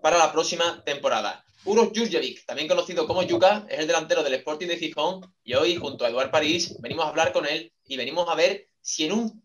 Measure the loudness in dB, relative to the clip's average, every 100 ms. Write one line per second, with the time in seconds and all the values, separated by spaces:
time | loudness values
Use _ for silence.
0 | 4 6 4 2 -2 0 -2 -2 -6 -2
1 | 0 0 -2 -8 _ _ 0 4 4 2
2 | -2 -2 -4 -8 -10 -8 0 0 0 -4
3 | -2 0 0 4 6 4 -2 -6 0 0
4 | 2 0 0 -2 -4 -6 -4 -4 -4 -2
5 | -2 -2 -12 _ -2 0 2 0 -4 -2
6 | -2 0 0 0 2 0 -2 -8 -10 -4
7 | -4 0 0 0 -2 -4 -8 _ _ -8
8 | -4 -2 -2 4 2 2 -8 _ -10 -4
9 | -2 0 -2 -6